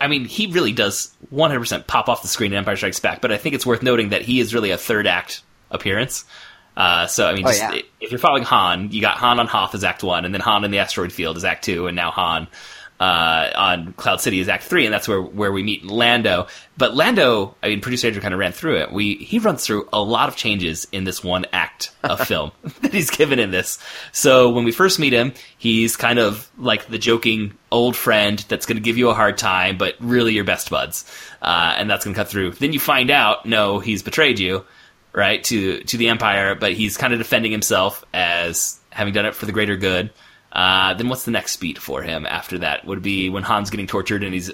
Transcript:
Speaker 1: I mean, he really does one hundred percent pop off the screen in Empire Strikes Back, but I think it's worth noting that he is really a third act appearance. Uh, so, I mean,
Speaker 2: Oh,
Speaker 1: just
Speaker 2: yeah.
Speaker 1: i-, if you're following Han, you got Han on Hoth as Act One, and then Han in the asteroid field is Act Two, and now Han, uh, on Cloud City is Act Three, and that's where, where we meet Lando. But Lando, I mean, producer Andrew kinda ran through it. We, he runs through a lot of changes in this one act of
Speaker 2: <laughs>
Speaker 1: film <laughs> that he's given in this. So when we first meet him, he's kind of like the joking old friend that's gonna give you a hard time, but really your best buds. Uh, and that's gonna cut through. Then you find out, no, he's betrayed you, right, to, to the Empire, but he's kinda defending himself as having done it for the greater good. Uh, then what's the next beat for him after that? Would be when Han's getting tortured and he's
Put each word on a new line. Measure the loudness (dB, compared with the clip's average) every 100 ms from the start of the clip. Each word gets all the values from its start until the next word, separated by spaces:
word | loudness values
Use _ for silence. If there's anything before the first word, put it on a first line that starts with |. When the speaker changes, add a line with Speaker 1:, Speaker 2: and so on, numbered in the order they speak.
Speaker 1:
I | 0
mean, | 0 -2
he | -4 -2
really | 0 0
does | 2 0 0 -8 _ -8
one | 0 2
hundred | 2
percent | -2 -6 -2
pop | 0 2
off | 0
the | -2
screen | -2 0
in | 0
Empire | -2 -2
Strikes | -2 -2
Back, | -2 -2
but | -2
I | -2
think | -2 -2
it's | 0
worth | 0
noting | 2 2 2
that | -2
he | 0 2
is | 2
really | 0 0
a | 0
third | 0 0 2
act | 0 -2 -12 -16 _ -10
appearance. | -6 -2 -2 -2 -6 -12 -20 -20 -20 _ -2
Uh, | 2 2 0
so, | 0 0
I |
mean, | 2 2
Speaker 2:
Oh, |
Speaker 1:
just | 0
Speaker 2:
yeah. | 0
Speaker 1:
i-, | -4 -10 -12
if | -8
you're | 0
following | 2 2
Han, | 4 4 4 2 -2
you | 0
got | 0 2
Han | 2 4
on | 2
Hoth | 0 0 -2
as |
Act | -2 -2
One, | -2 -2 -2
and |
then | -2
Han | 0 2
in | 2
the | 0
asteroid | 0 -2 -4
field | -4 -4 -2
is | -4
Act | -4
Two, | -2 -2 -2
and | -2
now | -4
Han, | -2 -2 -2 -4 -14 -20 -20 -14 -2
uh, | 2 4 4 2 0 0
on | 0 0 -4
Cloud | -6 -2 -2
City | 0 0
is | 0
Act | -2
Three, | 0 0 2
and |
that's | 0 0
where, | -2
where | -2 -2 -2
we | -2
meet | -2 -4 -4
Lando. | 0 2 4 2 0 -2 -10 -14 -2
But | 0 4
Lando, | 4 4 4 4 0 -4
I | -4
mean, | -2
producer | -2 -2 0
Andrew | -2
kinda | -2 -2
ran | -2
through | -2 -2 0
it. | 0
We, | -2 -2 -2
he | -2 0
runs | 0 0 -2
through | -2 -2
a | -2
lot | 0 2 0
of | -2
changes | -2 -2 -2 -4 -8
in | -6
this | -6 -6
one | -2 -2 -2
act | -2 -4 -6 -12 -6
of | -4 -2
Speaker 2:
<laughs> | -2
Speaker 1:
film | -2 -4 -10 -16
<laughs> | -6
that | -2
he's | -2 -2
given | 2 2 2
in | 0
this. | 0 -2 -6 -12 -16 -10
So | 0 6 8 8
when | 6
we | 2
first | 4 4 4
meet | 2
him, | 2 2 -2 -16 -4
he's | 0 2 2 0
kind | 0 4
of | 2 0 -10 -6
like | 0 0 -2
the | -4
joking | 2 2 2 -2 -4 -8 -2
old | 2 2 0
friend | 2 2 2 0 -4
that's | -4 -2
gonna | -2
give | 0 2
you | 4
a | 4
hard | 2 2
time, | 0 2 0 0
but | -2 -2
really | 0 2 4
your | 2 0
best | -2 -2
buds. | -4 -4 -8 -12 -18 -20 -6
Uh, | -2 2 2 0
and | -2
that's | -2 -2
gonna | -4
cut | -4
through. | -2 -2
Then | -2 -2
you | -2
find | 0 0 4
out, | 4 4 2 0
no, | 2 2 0
he's | -2 -4
betrayed | -2 2 2 2
you, | 0 -2 -6 -20 -20 _ _
right, | 0 2 0 0
to, | 0 0 -2 -4
to | 0
the | 2
Empire, | 2 2 2 2
but | 0 0
he's | 0 -2 0
kinda | -2 -2
defending | 0 0 0
himself | -2 0 2 2 -2 -8
as | -2 0 0 -2 -2 -4 -6 _
having | -6 -2
done | 0 -2
it |
for | -2 -4
the |
greater | 0 0 0
good. | 0 0 -2 -6 -20 -20 _
Uh, | 0 2 4 2 0
then | -2
what's | -4
the | -2
next | -2 -2 -6
beat | -6 -8
for | -8 -6
him | -6 -6 -6
after | -8 -6 -6
that? | -4 -4
Would | -6 -6
be | -4 -2 -2
when | -2
Han's | 0 0 -2
getting | -6 -4
tortured | -4 -2 -4
and | -2
he's | -6 -6